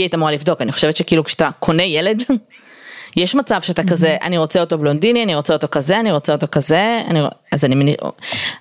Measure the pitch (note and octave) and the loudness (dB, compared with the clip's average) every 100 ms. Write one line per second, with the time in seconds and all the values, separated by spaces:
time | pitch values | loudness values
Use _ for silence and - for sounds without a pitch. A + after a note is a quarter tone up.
0 | F#3 E3 D#3 D3 D3+ D#3+ A#2+ - D#3 D#3 | 0 0 0 0 0 -2 -2 0 0 0
1 | - E3 D#3 - D#3 - - D#3+ F#3 D#3 | 2 0 0 -2 -2 0 0 2 2 0
2 | F3+ A3 B3 B3 - - - - - - | 0 0 0 -2 -4 -20 -20 -20 -20 -20
3 | - - F3+ C#4 B3+ G3+ - E3+ F#3 E3+ | -6 -2 0 0 0 -2 -2 -2 0 2
4 | E3 D3+ E3+ F3 D#3 F#3 E3+ E3 D3 D3+ | 2 2 0 0 0 0 0 0 0 2
5 | G#3 A#3+ A3 D3+ C#3+ D3+ D3+ D3+ C#3 G3+ | 2 2 0 0 0 0 0 -2 0 0
6 | A3 D3+ - D3 D#3 D3+ C#3 D#3+ G#3+ A#3 | 2 0 0 -2 0 -2 2 2 2 0
7 | - E3 C#3+ - _ C#3+ C#3 C3 C#3 - | 0 0 0 -4 _ -2 2 2 2 0
8 | - - - - - - | -6 -10 -8 -6 -6 -8